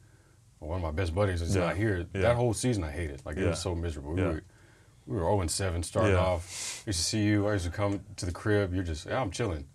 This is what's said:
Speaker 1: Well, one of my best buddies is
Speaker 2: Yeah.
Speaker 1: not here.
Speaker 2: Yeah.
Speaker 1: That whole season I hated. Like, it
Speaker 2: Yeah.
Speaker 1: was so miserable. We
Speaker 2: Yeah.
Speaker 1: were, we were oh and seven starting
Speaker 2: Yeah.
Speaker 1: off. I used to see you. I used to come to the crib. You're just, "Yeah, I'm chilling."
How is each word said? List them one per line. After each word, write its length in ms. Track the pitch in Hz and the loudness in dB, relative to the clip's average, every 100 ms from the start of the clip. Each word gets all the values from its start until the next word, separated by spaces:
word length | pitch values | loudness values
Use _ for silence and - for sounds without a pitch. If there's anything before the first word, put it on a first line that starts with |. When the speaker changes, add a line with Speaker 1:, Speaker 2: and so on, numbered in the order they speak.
| - - - - - _ | -20 -20 -20 -20 -20 _
Speaker 1:
Well, 100 | 78 | -6
one 80 | 90 | -2
of 40 | |
my 80 | 82 | -2
best 220 | 78 87 82 | 0 0 2
buddies 260 | 104 87 | 2 2
is 140 | 82 95 | 0 2
Speaker 2:
Yeah. 120 | 85 | 2
Speaker 1:
not 80 | 85 | 2
here. 280 | 110 92 85 | 0 0 -2
Speaker 2:
Yeah. 80 | 95 | 2
Speaker 1:
That 140 | 92 120 | 4 4
whole 160 | 123 | 2
season 300 | 104 127 107 | 0 0 0
I 80 | 78 | -2
hated. 300 | 71 80 69 76 | -4 -6 -6 -8
Like, 120 | 87 | 0
it 60 | |
Speaker 2:
Yeah. 60 | 95 | 0
Speaker 1:
was 100 | 80 | 0
so 140 | 95 85 | -2 -2
miserable. 380 | 85 76 69 | -4 -6 -4
We 80 | 90 | 0
Speaker 2:
Yeah. 60 | 87 | 0
Speaker 1:
were, 140 | 78 - - - - - - - | -2 -8 -20 -20 -20 -20 -20 -6
we 80 | 113 | -2
were 100 | 82 | 2
oh 100 | 101 | 2
and 80 | 87 | 2
seven 320 | - 98 85 | 0 0 -2
starting 300 | 82 101 95 | -2 2 4
Speaker 2:
Yeah. 60 | 92 | 6
Speaker 1:
off. 640 | 92 90 90 - - - - | 4 0 -4 -10 -10 -8 -4
I 40 | |
used 100 | 95 | -2
to 60 | - | 0
see 180 | 107 | 2
you. 240 | 104 104 101 | 4 4 4
I 60 | |
used 120 | 101 85 | 0 -2
to 60 | |
come 300 | 92 101 101 - 95 | -2 -2 -2 -6 -6
to 80 | 95 | -6
the 60 | |
crib. 420 | 82 110 104 98 90 | -4 2 2 2 -2
You're 80 | |
just, 220 | 87 78 - | -2 -6 -4
"Yeah, 120 | 120 | -2
I'm 100 | 113 | -2
chilling." 340 | 85 113 78 69 | -2 -2 -4 -8